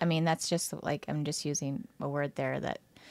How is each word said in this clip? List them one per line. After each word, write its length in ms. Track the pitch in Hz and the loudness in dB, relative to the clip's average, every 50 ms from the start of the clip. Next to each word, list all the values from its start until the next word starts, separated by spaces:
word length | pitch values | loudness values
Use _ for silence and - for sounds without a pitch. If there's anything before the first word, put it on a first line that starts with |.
I 40 | - | 2
mean, 200 | 175 165 160 165 | 4 4 4 4
that's 240 | 165 160 - - - | 4 4 2 2 0
just, 240 | 175 170 - - - 156 - | 0 0 0 -2 -4 -4 -2
like, 200 | - 147 143 - - | -2 -2 -2 -2 -2
I'm 160 | 156 151 147 | -2 0 0
just 200 | 147 151 - - | 0 -2 -2 -2
using 440 | 147 147 - 151 139 139 - - - _ - | -2 -2 -2 -2 -2 -2 -4 -6 -8 _ -6
a 80 | - 143 | -4 -2
word 280 | 143 143 143 143 - | 0 0 -2 -2 -2
there 240 | - 135 131 131 135 | -2 -2 0 0 -2
that 180 | 123 - - - - _ _ - - - | -2 -2 -4 -6 -8 _ _ -20 -20 -20